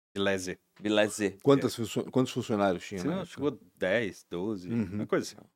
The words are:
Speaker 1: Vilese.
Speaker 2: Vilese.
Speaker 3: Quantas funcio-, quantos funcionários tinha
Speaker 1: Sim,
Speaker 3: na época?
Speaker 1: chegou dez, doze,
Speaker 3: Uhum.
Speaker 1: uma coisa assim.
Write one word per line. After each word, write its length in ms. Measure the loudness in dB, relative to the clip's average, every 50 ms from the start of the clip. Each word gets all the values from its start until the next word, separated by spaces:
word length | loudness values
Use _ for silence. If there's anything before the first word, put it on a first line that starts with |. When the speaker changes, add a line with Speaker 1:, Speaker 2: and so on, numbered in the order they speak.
| _ _ -4
Speaker 1:
Vilese. 460 | -2 0 2 0 0 -2 -6 -8 -10 _ _ _ -6
Speaker 2:
Vilese. 600 | -2 2 4 4 4 4 2 0 -2 -2 -2 2 4
Speaker 3:
Quantas 320 | 6 6 6 6 2 -2
funcio-, 340 | -2 -6 -4 -4 -4 -4 0 0
quantos 200 | 0 0 0 0
funcionários 540 | -4 -2 0 2 4 4 4 2 0 -4
tinha 140 | -8 -8 -4
Speaker 1:
Sim, 80 | -4 -2
Speaker 3:
na 60 | -2
época? 120 | -4 -6 -8
Speaker 1:
chegou 300 | -8 -4 -4 -4 -4 -4 -10 -20 _
dez, 480 | -2 0 2 2 2 0 -2 -6 -10 -12 -8
doze, 400 | -6 -4 -4 -4 -4 -6 -4 -4
Speaker 3:
Uhum. 180 | -2 0 0 -2 -2
Speaker 1:
uma 140 | -6 -4 0
coisa 180 | 0 0 0
assim. 220 | -2 -8 -16 -20 _ _